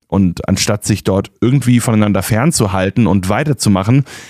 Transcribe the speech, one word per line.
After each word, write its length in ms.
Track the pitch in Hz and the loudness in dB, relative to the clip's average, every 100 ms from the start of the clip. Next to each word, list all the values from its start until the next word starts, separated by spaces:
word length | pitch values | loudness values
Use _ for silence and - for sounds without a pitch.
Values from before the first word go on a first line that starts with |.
| - | -4
Und 400 | 95 92 85 - | 0 0 -2 -4
anstatt 360 | 95 - 101 | -2 -2 -2
sich 180 | - - | -2 -2
dort 280 | - 98 98 - | 0 -2 -2 -2
irgendwie 400 | 113 139 120 123 | 0 0 2 2
voneinander 420 | 120 110 104 98 | 2 0 2 0
fernzuhalten 840 | - 110 151 - 107 95 95 110 104 | 0 0 0 0 0 0 -2 0 2
und 220 | 98 92 | 2 0
weiterzumachen, 760 | 107 151 135 - 92 98 135 - - | 0 0 -2 0 0 2 0 0 -8